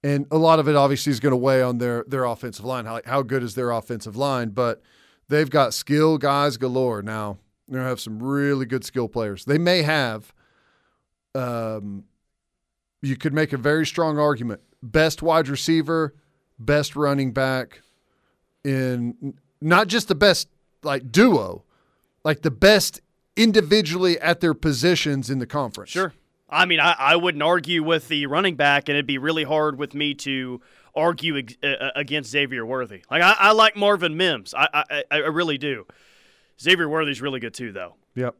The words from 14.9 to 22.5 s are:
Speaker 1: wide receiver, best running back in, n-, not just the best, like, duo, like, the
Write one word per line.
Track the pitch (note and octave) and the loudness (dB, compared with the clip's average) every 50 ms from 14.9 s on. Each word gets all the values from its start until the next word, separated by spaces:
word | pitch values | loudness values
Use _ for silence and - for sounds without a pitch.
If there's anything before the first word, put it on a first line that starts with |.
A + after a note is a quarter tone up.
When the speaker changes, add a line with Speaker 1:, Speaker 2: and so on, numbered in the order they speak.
| - D#3 D#3 D#3+ D#3 - | 2 4 4 4 0 -2
Speaker 1:
wide | D#3 E3 D#3+ E3 D3+ C3 | 0 2 2 2 2 0
receiver, | C#3+ C3 - - D#3+ E3 D#3 C#3+ E3 D#3+ D#3+ C#3+ _ _ _ _ _ _ _ _ _ - | -4 -4 0 2 2 2 2 0 0 -2 -2 -4 _ _ _ _ _ _ _ _ _ -8
best | A2+ B2 D3 D3 C#3+ - - | -2 2 2 2 2 -2 -2
running | C#3+ D3 C#3+ C#3 C#3 C3+ C3 | 0 0 0 2 0 -2 -2
back | G#2+ C#3 C3 C3 C3 C3 B2+ - - - _ _ _ _ _ _ _ _ _ _ _ _ _ _ _ _ _ | -2 -2 -2 0 -2 -4 -6 -8 -14 -20 _ _ _ _ _ _ _ _ _ _ _ _ _ _ _ _ _
in, | C#3 C3+ C3 C3 B2+ B2+ B2 A#2+ A#2+ A#2 _ | -2 -2 0 0 -2 -2 -2 -4 -4 -6 _
n-, | - C#3 - _ _ _ _ _ | -10 -12 -12 _ _ _ _ _
not | D3 D#3 F3 F#3 A3 F3 | 2 4 4 4 4 4
just | G3+ A#3 - - | 0 -2 0 0
the | F#3+ | 0
best, | D3 G3+ G3+ F3 - - _ _ _ _ _ _ _ | 4 4 4 4 2 -2 _ _ _ _ _ _ _
like, | - D3+ C#3 C3+ C3 B2 | -6 -6 -6 -6 -6 0
duo, | A2+ F#3 A3+ C4 F#3+ B2+ G2+ F#2 F2+ F2+ _ _ _ _ _ _ _ _ _ _ _ _ _ | 4 6 6 8 6 4 0 -4 -8 -12 _ _ _ _ _ _ _ _ _ _ _ _ _
like, | D#3 D3+ - | -2 -2 0
the | - D#3+ | -2 -4